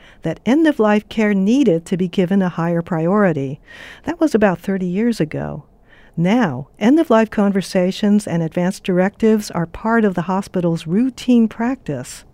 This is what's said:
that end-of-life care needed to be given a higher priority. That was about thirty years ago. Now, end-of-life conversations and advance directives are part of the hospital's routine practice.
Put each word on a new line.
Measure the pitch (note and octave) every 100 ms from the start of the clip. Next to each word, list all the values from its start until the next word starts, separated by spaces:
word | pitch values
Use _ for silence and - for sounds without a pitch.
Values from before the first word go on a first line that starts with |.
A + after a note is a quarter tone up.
| - -
that | D#3+ D#3
end-of-life | G#3+ D4 D#4+ C#4+ G#3+ G#3 -
care | - G#3
needed | G3 G3 C4+ A#3+ E3 -
to | F3
be | F#3
given | - F3+ G3
a | F#3
higher | E3+ E3 E3+
priority. | E3 D#3+ E3 G#3 G3 D3+ C3+ D3+ - - - -
That | - E4+
was | D#4+
about | G#3 G#3 E3+
thirty | - F#3+ F3+
years | F#3 A#3 A3
ago. | D3+ C#3 D3 D3 - _ _ - - -
Now, | F3 B3 F#3+ B2+ - -
end-of-life | G#3 D#4 D#4 A3 A3
conversations | - G3+ G3 - F#3+ F3+ - G#3 G#3 -
and | E3+
advance | D#3+ F3+ F3+ -
directives | - F3+ F#3+ - A3 A3 G#3+
are | F3 E3+
part | - A3 A#3
of | G#3
the | F3+
hospital's | E3 F#3+ - F#3 F3 E3 D#3
routine | F#3+ B3+ - - A#3+ A3+
practice. | - A#3 C4+ - C3 C3+ - -